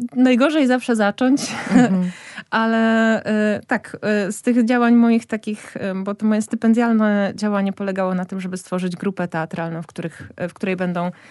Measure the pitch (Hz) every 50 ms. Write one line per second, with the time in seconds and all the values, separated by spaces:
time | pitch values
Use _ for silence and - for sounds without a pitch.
0 | 240 240 - 247 254 254 254 226 277 320 302 320 269 247 254 247 - - 233 214
1 | 202 202 202 - 254 262 277 262 - - - - - - 202 262 247 208 190 180
2 | 180 180 - - - - - - - _ - 226 226 226 226 226 226 226 226 226
3 | 226 220 226 - - - 214 214 214 214 208 - - - 254 202 - - - -
4 | - 208 214 208 196 185 214 - - 247 233 247 226 226 254 240 240 233 240 233
5 | 233 233 226 226 - - 226 214 - 214 214 - - - - - - 190 185 190
6 | 190 202 208 - 220 214 214 214 220 - 233 226 - 226 226 240 233 233 226 220
7 | 220 208 208 202 202 190 - 196 214 208 202 202 196 196 196 - 202 196 190 196
8 | 190 185 185 185 185 - 190 190 180 185 185 180 - - 185 180 180 180 175 -
9 | - 202 190 - 175 175 - 160 160 165 - 170 165 165 165 165 165 - - 180
10 | 170 160 - - - - - - 180 175 - - 214 190 185 180 185 180 175 175
11 | 175 180 180 - - -